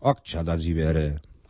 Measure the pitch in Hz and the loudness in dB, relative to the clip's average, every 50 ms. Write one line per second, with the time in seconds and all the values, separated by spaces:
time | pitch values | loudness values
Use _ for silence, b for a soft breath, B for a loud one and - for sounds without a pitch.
0 | - 135 139 - - - - 85 82 82 85 82 80 85 82 80 78 78 80 80 | 0 0 0 0 -4 -8 -6 -4 -2 -2 -2 0 0 0 0 2 2 2 2 2
1 | 78 76 73 71 - - - - _ - | 0 0 -2 -6 -10 -14 -20 -20 _ -8